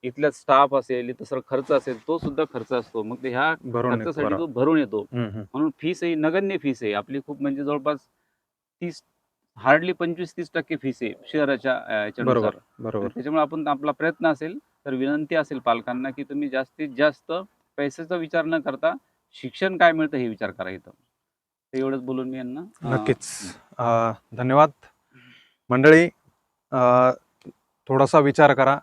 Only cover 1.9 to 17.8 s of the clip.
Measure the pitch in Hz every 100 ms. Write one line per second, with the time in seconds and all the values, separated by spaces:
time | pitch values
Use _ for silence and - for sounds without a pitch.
1.9 | 120 - 160 147 139 156 127 113 123 113
2.9 | 117 107 123 131 123 147 160 127 117 120
3.9 | 120 113 151 143 101 165 120 135 160 127
4.9 | 107 101 120 117 104 98 135 156 - 156
5.9 | 180 170 160 156 170 196 190 143 127 110
6.9 | 104 101 135 135 143 139 139 143 147 135
7.9 | 143 _ _ _ _ _ _ _ _ 175
8.9 | 156 _ _ _ _ _ - 113 151 175
9.9 | 185 170 170 175 - 165 170 147 156 135
10.9 | 123 113 - - 156 143 131 131 123 117
11.9 | 110 104 - 127 120 107 - _ _ 117
12.9 | 107 101 233 131 156 147 160 147 139 147
13.9 | 143 156 - 165 151 160 233 _ _ 143
14.9 | 131 135 147 151 165 147 139 120 117 113
15.9 | 123 135 131 143 143 147 131 131 _ 151
16.9 | 123 151 139 _ 165 196 _ _ -